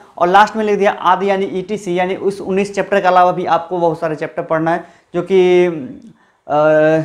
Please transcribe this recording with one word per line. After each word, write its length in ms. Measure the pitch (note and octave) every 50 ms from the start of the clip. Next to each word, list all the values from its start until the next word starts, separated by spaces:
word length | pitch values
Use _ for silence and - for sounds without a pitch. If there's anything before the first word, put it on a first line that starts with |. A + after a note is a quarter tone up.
| - - _
और 100 | - F3
लास्ट 280 | F3 F#3 G3 G#3 - -
में 80 | A3 G#3+
लिख 160 | G#3 G#3 F#3+
दिया 120 | G3 G#3
आदि 380 | - - - E3+ F#3 F3+ G3 G3
यानी 160 | G3 F#3+ G3
ईटीसी, 540 | - - F#3 F#3 F3+ G#3+ G#3+ - F#3 F3 F3+
यानी 160 | F3+ F#3 F#3+
उस 260 | - - G3 G3 -
उन्नीस 340 | E3 - F#3+ F#3+ G3+ G3+ G3+
चैप्टर 260 | F#3+ F#3 - G3+ G3
के 60 | F#3+
अलावा 240 | F3+ F3+ F3+ F3+ F3+
भी 140 | F3 F3 F3
आपको 320 | - E3 E3 - - F3+
बहुत 220 | F3 E3+ E3+ D#3 D#3+
सारे 160 | E3+ D#3+ D#3
चैप्टर 280 | C#3+ D#3+ D#3 - - D3+
पढ़ना 280 | - - D#3+ E3 E3
है 120 | E3+ F3 E3+ - _ _ _ _ -
जो 60 | F3
कि, 440 | F3 F3 F#3+ F#3 F3+ F3+ F3+ F3 F3+ F3+ E3 D#3 B2+ - - - - - - _ _ _ _ _ _
अ, 80 | - C#3 D3 D3+ D#3 D#3 D#3 D#3 D#3 D#3+ D#3+